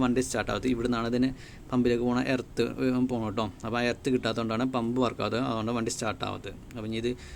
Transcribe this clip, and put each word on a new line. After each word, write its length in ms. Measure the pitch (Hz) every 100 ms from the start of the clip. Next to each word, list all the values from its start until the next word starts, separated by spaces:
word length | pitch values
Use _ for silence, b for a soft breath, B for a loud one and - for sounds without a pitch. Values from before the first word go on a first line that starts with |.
വണ്ടി 180 | 123 123
സ്റ്റാർട്ട് 240 | 127 113 104
ആവാത്തത്. 180 | 104 127
ഇവിടെ 140 | 117 120
നിന്നാണ് 180 | 120 117
ഇതിന് 180 | 123 131 131 B B -
പമ്പിലേക്ക് 320 | 127 120 120
പോണ 140 | 123 123 131
എർത്ത്, 300 | 123 - - 120 120
ഉം, 180 | 131 127 127
പോണം 180 | 120 107
ട്ടോ. 80 | 101 107 -
അപ്പോൾ 120 | 113 120
ആ 20 | 120
എർത്ത് 180 | 113 139
കിട്ടാത്തതുകൊണ്ടാണ് 520 | 127 113 110 113 110 131
പമ്പ് 220 | 127 117 123
വർക്ക് 180 | 120 -
ആവാത്തത്, 200 | 104 113 131
അതുകൊണ്ട് 220 | 113 110 120
വണ്ടി 140 | 113
സ്റ്റാർട്ട് 280 | - 110 98 101
ആവാത്തത്. 280 | 98 101 - -
അപ്പോൾ 120 | 120 110
ഇനി 80 | 113
ഇത് 100 | 120 123 B